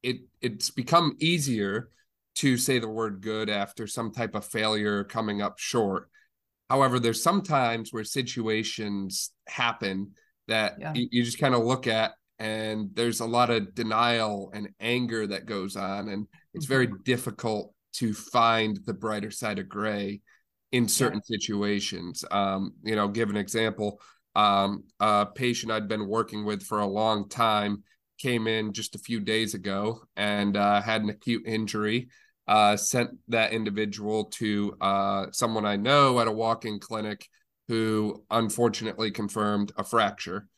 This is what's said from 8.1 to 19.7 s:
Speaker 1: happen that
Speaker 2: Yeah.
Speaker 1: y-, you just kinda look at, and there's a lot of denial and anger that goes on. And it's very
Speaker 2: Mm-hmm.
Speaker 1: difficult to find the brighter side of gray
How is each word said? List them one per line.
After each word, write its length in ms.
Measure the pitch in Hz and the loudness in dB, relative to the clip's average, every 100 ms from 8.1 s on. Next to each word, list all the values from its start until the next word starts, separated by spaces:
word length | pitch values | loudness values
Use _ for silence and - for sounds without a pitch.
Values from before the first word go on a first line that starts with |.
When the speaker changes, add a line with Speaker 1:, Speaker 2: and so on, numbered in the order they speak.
| 131 123 127 110 110 107 - 104 101 95 98 - _ - | -4 -4 -4 0 0 -2 -4 -4 -4 -4 -6 -8 _ -12
Speaker 1:
happen 640 | - 120 113 98 95 98 - _ _ - | 0 0 0 -4 -4 -6 -12 _ _ -2
that 300 | 110 107 - | 0 0 -4
Speaker 2:
Yeah. 140 | 156 | -6
Speaker 1:
y-, 140 | 147 120 | -4 0
you 140 | 120 | 2
just 140 | 120 - | 0 2
kinda 200 | 139 123 | 2 4
look 300 | 113 123 123 | 2 0 2
at, 240 | 110 110 - _ - | 0 0 -4 _ -8
and 560 | 110 110 110 107 101 | -6 -4 -4 -4 -4
there's 240 | 98 120 113 | 0 0 0
a 80 | 117 | 0
lot 240 | 120 120 | 2 4
of 240 | 113 98 | 2 0
denial 760 | 95 110 110 120 117 110 101 92 | -4 0 2 4 2 0 -2 -6
and 180 | 104 101 _ | -10 -12 _
anger 480 | 110 123 120 113 104 | -2 0 0 -2 -2
that 200 | 98 - | -4 -6
goes 300 | 101 95 98 | -6 -6 -6
on. 320 | 95 101 107 | -6 -6 -6
And 200 | 101 104 - _ | -8 -10 -16 _
it's 120 | - 139 | -10 0
very 200 | 135 123 | 2 2
Speaker 2:
Mm-hmm. 160 | 95 | -2
Speaker 1:
difficult 720 | - 123 123 104 117 107 - _ _ | -2 0 -2 -4 -2 -2 -4 _ _
to 200 | - 117 | -4 -4
find 640 | 104 - 123 117 113 110 98 107 | -4 -2 4 4 4 2 -2 -6
the 80 | |
brighter 380 | 95 110 107 104 | -6 -4 -4 -6
side 260 | - 110 98 | -6 -4 -4
of 100 | |
gray 540 | 95 | -6